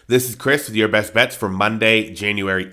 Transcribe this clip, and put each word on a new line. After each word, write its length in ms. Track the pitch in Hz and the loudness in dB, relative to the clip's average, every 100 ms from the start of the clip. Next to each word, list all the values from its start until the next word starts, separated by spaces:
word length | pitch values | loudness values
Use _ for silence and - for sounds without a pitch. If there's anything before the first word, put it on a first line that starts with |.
| - | 0
This 200 | 123 123 | 0 0
is 80 | 110 | -4
Chris 320 | 135 147 - | 0 0 0
with 80 | 110 | 0
your 140 | 107 | 2
best 240 | 107 101 | 2 0
bets 240 | 113 127 - | 0 0 0
for 140 | 104 | -4
Monday, 640 | 95 104 110 110 110 85 90 | 0 0 2 2 2 0 -6
January 580 | 104 104 98 95 92 | -4 -4 -2 -2 -4